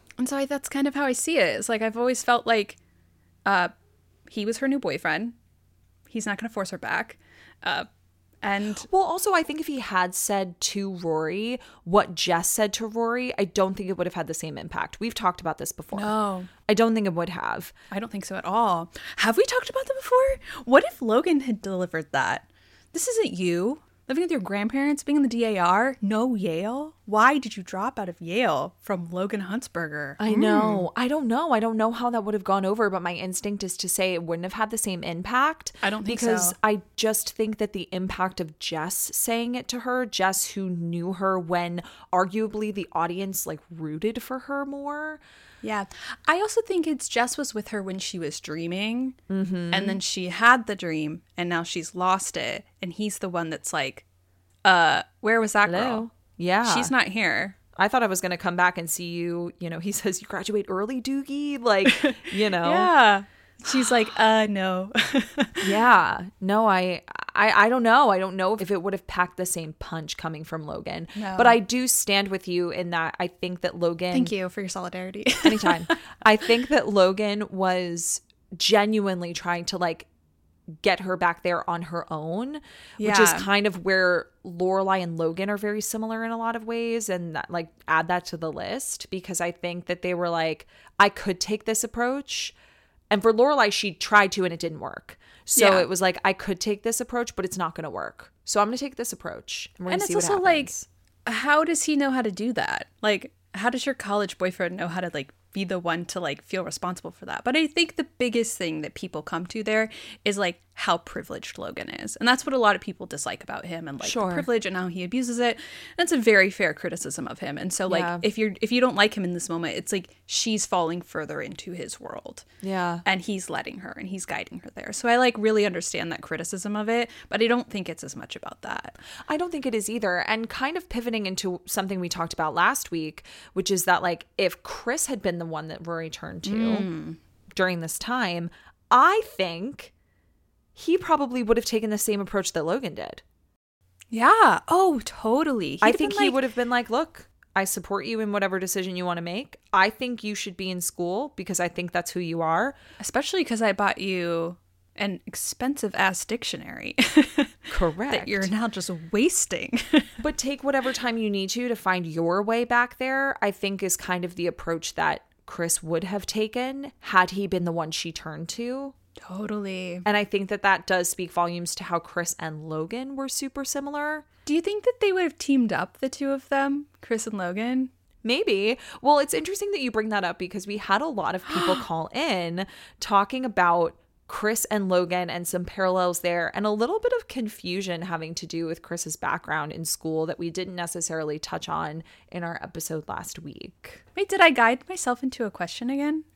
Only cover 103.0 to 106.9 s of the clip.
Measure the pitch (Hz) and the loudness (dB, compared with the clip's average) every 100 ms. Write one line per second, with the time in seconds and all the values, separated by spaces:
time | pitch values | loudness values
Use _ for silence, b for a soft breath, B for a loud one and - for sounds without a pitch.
103 | 214 208 - _ _ 196 220 247 277 262 | 0 0 -2 _ _ -4 -2 0 -2 -4
104 | 202 202 202 - 185 180 175 185 170 175 | -2 0 0 -2 -4 -2 -4 -4 -6 -4
105 | 180 156 139 - _ - 185 185 170 165 | -4 -6 -10 -14 _ -6 -4 -2 -2 -2
106 | 170 190 165 139 - 185 160 - 180 | -4 -4 -4 -6 -6 -6 -4 -6 -6